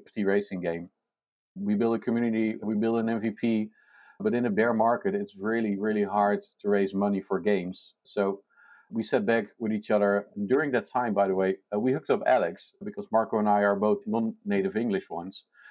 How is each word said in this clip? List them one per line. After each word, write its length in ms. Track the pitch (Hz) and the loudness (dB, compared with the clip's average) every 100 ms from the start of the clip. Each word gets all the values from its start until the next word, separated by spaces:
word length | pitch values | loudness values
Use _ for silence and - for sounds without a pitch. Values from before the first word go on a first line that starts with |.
| - | -8
F 80 | |
T 100 | 110 | -4
racing 380 | 98 101 101 95 | 0 0 0 -4
game. 280 | 85 85 87 _ _ _ _ _ _ | -4 -6 -8 _ _ _ _ _ _
We 220 | 95 101 104 | -8 -2 0
build 200 | 113 113 | 2 0
a 40 | |
community, 560 | 123 117 120 110 110 - | 0 0 0 0 0 -2
we 120 | 104 107 | -4 0
build 240 | 113 117 | 0 0
an 100 | 113 | 0
M 100 | 113 | -2
V 120 | 113 | -4
P, 380 | 107 117 110 107 - _ _ - - | -2 0 0 -2 -8 _ _ -20 -4
but 140 | 104 | -2
in 140 | 120 120 | 0 0
a 20 | |
bear 240 | 98 117 | 2 2
market, 400 | 113 113 120 98 | 2 2 0 0
it's 220 | 101 101 98 | -4 -6 -6
really, 420 | 104 113 113 190 | -4 -2 -2 -2
really 260 | 107 107 | -2 0
hard 400 | 98 104 101 104 - _ | 0 2 2 0 -4 _
to 80 | 101 | 0
raise 240 | 101 95 | 0 0
money 280 | 95 101 98 | 0 0 -2
for 180 | - 92 | -2 -2
games. 540 | 104 98 90 95 - _ | 0 0 -2 -10 -18 _
So 400 | - 107 98 98 _ _ - - _ | -8 -2 -2 -4 _ _ -20 -20 _
we 140 | 113 | -8
sat 220 | 110 127 104 | -2 0 2
back 200 | 117 104 - | 0 -2 -6
with 140 | 110 | -4
each 180 | 107 - | -2 0
other. 360 | 107 101 101 - 101 | 2 4 2 -2 -6
And 120 | 101 | 0
during 240 | 135 151 | 2 2
that 140 | 123 - | -2 -2
time, 280 | 127 120 | -2 0
by 140 | 98 98 | 2 2
the 80 | 95 | 2
way, 220 | 95 95 _ | 0 0 _
uh, 60 | 104 | -2
we 120 | 127 | 0
hooked 180 | 151 - | 0 0
up 140 | 127 - | 0 2
Alex 500 | 123 - - - - | 2 2 -4 -16 -14
because 220 | 104 104 104 | -12 -12 -2
Marco 280 | 110 110 110 | 0 0 2
and 100 | 104 | 2
I 120 | 104 | 4
are 140 | 101 98 | 2 2
both 240 | 107 101 107 | 2 0 0
non-native 720 | 113 113 - 101 101 95 104 | -2 -2 -4 -2 0 0 -2
English 320 | 117 95 - | -2 -2 -4
ones. 360 | 85 90 - - _ - | -10 -10 -14 -20 _ -20